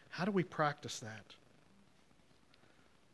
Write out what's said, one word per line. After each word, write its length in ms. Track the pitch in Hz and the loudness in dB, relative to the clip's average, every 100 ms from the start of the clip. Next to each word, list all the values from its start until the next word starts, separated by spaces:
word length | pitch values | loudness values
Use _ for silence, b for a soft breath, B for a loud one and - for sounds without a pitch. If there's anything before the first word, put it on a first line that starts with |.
| - | -10
How 160 | - 185 | -2 2
do 60 | |
we 120 | 196 | 2
practice 560 | 160 - 151 143 117 - | 2 2 2 2 -6 -8
that? 240 | 110 107 - - - - - - - - - - - - - - - - - - - | -8 -12 -14 -20 -20 -20 -20 -20 -20 -20 -20 -20 -20 -20 -20 -20 -20 -20 -20 -20 -20